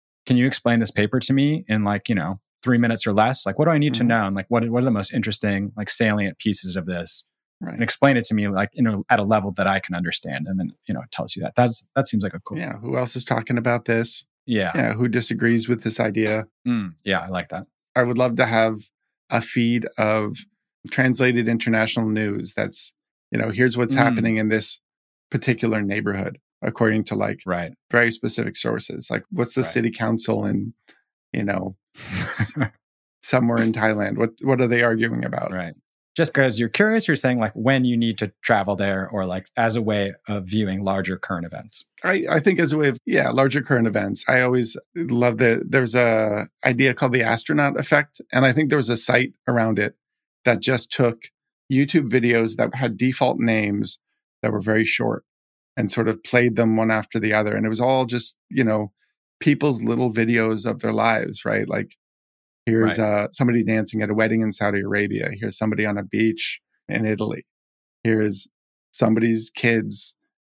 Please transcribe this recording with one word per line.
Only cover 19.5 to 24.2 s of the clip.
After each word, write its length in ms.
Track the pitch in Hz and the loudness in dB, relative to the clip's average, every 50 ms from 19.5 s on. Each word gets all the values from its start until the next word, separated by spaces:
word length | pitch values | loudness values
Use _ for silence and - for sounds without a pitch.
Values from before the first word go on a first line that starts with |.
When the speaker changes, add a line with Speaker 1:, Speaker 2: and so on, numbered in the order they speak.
| - 127 117 117 120 120 110 - - | -2 0 2 2 2 0 -2 -4 -2
Speaker 2:
of 400 | - 110 107 107 110 107 104 - - - - _ _ _ _ _ _ - - | 0 0 2 2 0 0 -2 -6 -10 -14 -20 _ _ _ _ _ _ -16 -6
translated 580 | - - 131 131 123 113 135 127 120 120 117 110 | -2 2 2 2 2 2 2 2 2 2 0 0
international 600 | 117 113 - 120 113 113 110 107 - 123 113 107 | 0 0 0 0 0 2 0 0 0 -2 0 0
news 420 | 107 107 110 104 101 110 110 98 - | 0 0 -2 -2 -4 -6 -8 -6 -4
that's, 380 | - 107 98 - - - - - _ _ _ _ _ _ _ | -4 -4 -4 -6 -10 -14 -14 -16 _ _ _ _ _ _ _
you 80 | - 113 | -4 -4
know, 120 | 110 113 | -2 -2
here's 260 | 101 107 123 127 113 | 0 2 2 2 2
what's 180 | 120 123 117 135 | 0 0 0 2
Speaker 1:
Mm. 40 | 135 | 2
Speaker 2:
happening 380 | 120 117 120 110 | 2 2 2 2